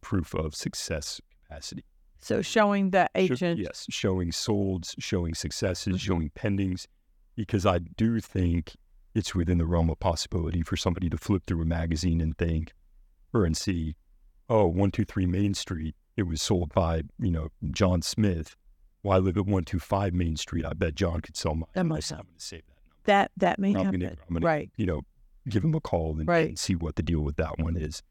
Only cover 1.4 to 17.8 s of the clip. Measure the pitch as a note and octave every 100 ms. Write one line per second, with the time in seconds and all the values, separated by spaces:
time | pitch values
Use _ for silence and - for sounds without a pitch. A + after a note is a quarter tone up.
1.4 | - D2+ - - - _ _ _ - -
2.4 | - A#3 G#3 G3+ F#3+ F#3+ F3 - F#3 B2+
3.4 | E3+ E3+ F#2 - - - G#2 F#2 F2 E2+
4.4 | - G#2 G2 F#2 D#2+ - - G2 E2+ D#2+
5.4 | D2+ - G2+ F2+ - F#2 - F2 D#2 -
6.4 | A2 G2 G2 F#2 - _ _ _ _ -
7.4 | G#2 G#2 F#2+ F2 E2+ - A2+ A#2 - G2
8.4 | F2+ E2+ - - _ - - E2+ E2 F2+
9.4 | E2+ F2+ E2 E2+ D#2+ D#2 F#2+ D#2+ - F2+
10.4 | E2 F2 D#2+ - G2 F2 F2 D#2 - G2
11.4 | - E2+ D#2+ E2 E2 D#2+ F2+ E2 D#2+ D#2+
12.4 | E2+ D#2+ D#2 - _ - - _ _ A#2+
13.4 | F2 D#2+ - F2+ D#2+ D2+ _ _ - _
14.4 | - A2+ F#2+ E2+ G2+ - G2 - F#2 F2+
15.4 | G2+ G2 - F2 D#2 - _ - F#2 D#2+
16.4 | - F#2+ E2 - E2+ E2 C#2+ - F#2+ E2
17.4 | D#2+ - D#2 F2+